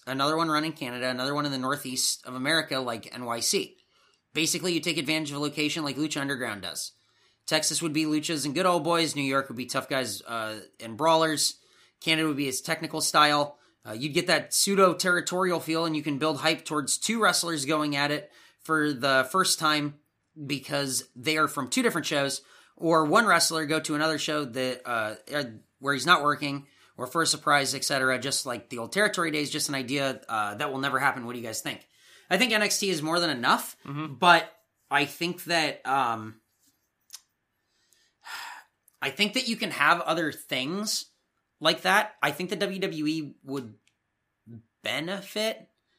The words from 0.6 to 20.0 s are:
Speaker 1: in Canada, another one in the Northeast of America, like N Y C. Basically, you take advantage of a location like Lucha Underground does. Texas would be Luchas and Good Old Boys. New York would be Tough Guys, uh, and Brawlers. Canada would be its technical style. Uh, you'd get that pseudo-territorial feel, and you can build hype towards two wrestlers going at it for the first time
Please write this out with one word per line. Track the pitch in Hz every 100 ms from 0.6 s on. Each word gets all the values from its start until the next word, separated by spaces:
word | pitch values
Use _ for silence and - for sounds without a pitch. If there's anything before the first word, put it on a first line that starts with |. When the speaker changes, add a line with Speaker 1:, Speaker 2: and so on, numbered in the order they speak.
Speaker 1:
in | 156
Canada, | 151 127 123 127
another | 123 131
one | 147 147
in |
the | 135
Northeast | 127 143 135 127 - - -
of | 127
America, | 135 160 - 135
like | 123 117 -
N | 120 123
Y | 117
C. | 113 196 - - _ _ _ _ _
Basically, | 151 156 170 180
you | 165
take | 165 160
advantage | 156 156 151
of | 143
a |
location | 147 147 151 165
like | 147 131
Lucha | 156 151
Underground | 139 135 120 104
does. | 90 - - - _ _ _ _ -
Texas | 156 156 151
would | 165
be | 151 156
Luchas | 151 147 160 143
and | 139
Good | 185
Old | 175
Boys. | 151 170 160 143
New |
York | 139 135 135
would | 117
be | 123
Tough | 135 131
Guys, | 139 123 - -
uh, | 117 110 107 - -
and | 113 110
Brawlers. | 160 160 160 147 - - _ _ _ _
Canada | - 160 160
would | 139
be | 139
its | 127
technical | - 160 160 156
style. | 147 160 151 147 147 - _ _ 117
Uh, |
you'd | 113 147
get | 156 170
that | 156 -
pseudo-territorial | - - 196 185 165 185 175 - 180 185 165
feel, | 156 160 165
and | 156
you |
can | 147 139
build | 156 151
hype | 156 160 -
towards | 151 135 -
two | - 226
wrestlers | 202 175 170 160 135
going | 156 151 143
at | 143
it | 147 - - - _
for | - 156 151
the | 131 139 135 131
first | 190 180 -
time | 156 151 147 147